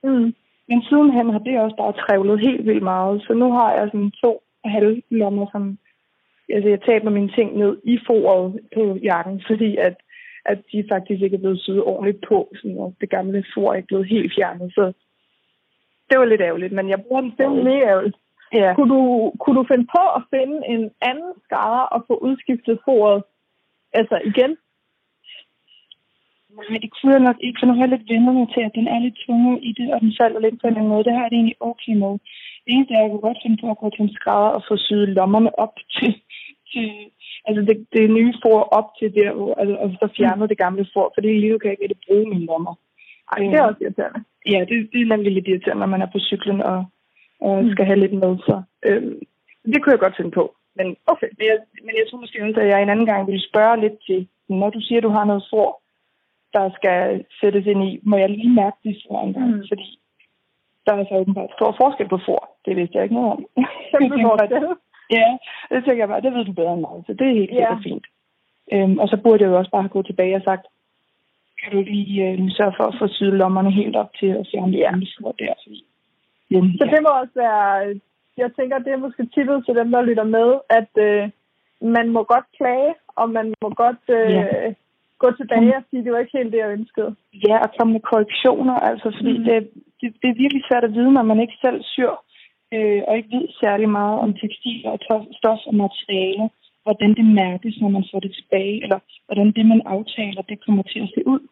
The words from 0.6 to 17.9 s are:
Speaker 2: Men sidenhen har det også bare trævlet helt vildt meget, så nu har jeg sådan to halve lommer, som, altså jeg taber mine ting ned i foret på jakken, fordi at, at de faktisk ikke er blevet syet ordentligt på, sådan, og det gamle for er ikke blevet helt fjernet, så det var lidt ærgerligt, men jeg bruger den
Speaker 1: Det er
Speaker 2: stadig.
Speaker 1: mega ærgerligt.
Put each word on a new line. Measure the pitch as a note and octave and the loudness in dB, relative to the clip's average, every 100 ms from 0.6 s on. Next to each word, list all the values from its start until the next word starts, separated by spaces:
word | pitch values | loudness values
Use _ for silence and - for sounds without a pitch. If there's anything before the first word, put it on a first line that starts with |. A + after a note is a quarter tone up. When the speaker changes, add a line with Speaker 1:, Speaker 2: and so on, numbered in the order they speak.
| - | -2
Speaker 2:
Men | A#3+ | -2
sidenhen | - D4 D4 A#3+ A#3 | 2 4 6 4 0
har | G#3 | -2
det | A3 B3+ | -2 0
også | A3 A3 | -2 -2
bare | G#3 | -4
trævlet | G3+ - G3 G3 G#3 | -4 0 2 2 2
helt | A#3+ B3+ G#3+ | 2 0 0
vildt | G#3+ | 0
meget, | F#3+ F#3 F#3+ G#3 - | 0 -2 -2 -4 -2
så | |
nu | A3+ B3 | 0 2
har | A#3+ A3+ | 4 2
jeg | - G#3 | 2 -2
sådan | G#3 G3+ | -2 -4
to | - A#3+ - _ _ A3 | 0 -2 -2 _ _ -6
halve | G#3+ G#3 A3+ _ | 2 2 0 _
lommer, | A3+ G3+ G3+ G3+ | -2 0 -2 -4
som, | G#3 G3+ G3 _ _ _ _ _ _ - | -6 -8 -8 _ _ _ _ _ _ -4
altså | G#3 G3+ | 0 2
jeg | G3+ | 2
taber | - A3 G#3+ | 2 0 2
mine | G3+ G3+ | 0 0
ting | A#3+ G#3+ G3+ | 0 -2 0
ned | G#3 G3 | -2 -2
i | A3+ A#3+ - | -2 -2 2
foret | A3 F#3+ F#3 F#3 G3+ - | 2 4 2 0 -8 -8
på | A3 G#3 F#3+ | -2 -2 -2
jakken, | G#3 F3 F3+ G3 - | -2 -2 -4 -10 -4
fordi | G#3+ A3 G#3 | 0 0 0
at, | F#3 F3+ _ - - - - | -2 -4 _ -20 -20 -10 -6
at | G3+ _ | -6 _
de | G#3+ G#3 | -8 -4
faktisk | F#3+ F#3+ G3 | -6 -4 -4
ikke | G3 F#3+ | -2 -2
er | |
blevet | F#3+ F#3+ | -2 -4
syet | - G3 | -2 -2
ordentligt | A3 F#3+ G3+ G#3 - | -2 -2 -2 -4 0
på, | G3+ - - | 0 0 -10
sådan, | G#3 F#3 | -10 -8
og | F#3 F#3 | -10 -10
det | G3+ | -6
gamle | F#3+ F#3+ G3 F#3+ | -4 -2 -4 -4
for | - G3 | -2 0
er | F#3+ | 0
ikke | F3+ | -2
blevet | G3 F#3+ | -4 0
helt | A3 F3+ - | -2 0 -2
fjernet, | F3+ F3+ F3+ | -4 -6 -6
så | G3 F#3+ F#3+ _ _ _ _ _ _ _ _ _ _ _ | -2 -2 -4 _ _ _ _ _ _ _ _ _ _ _
det | C4 | 2
var | A#3+ | 4
lidt | G#3+ | 2
ærgerligt, | F3 E3+ F#3 | 0 -2 -6
men | G3 F#3+ | -6 -4
jeg | G3 | -4
bruger | - C4 | -2 -4
den | C4 | -4
Speaker 1:
Det | A3 C4+ | -2 0
er | |
Speaker 2:
stadig. | C#4 | 2
Speaker 1:
mega | B3+ C#4 | 2 2
ærgerligt. | A#3+ | 2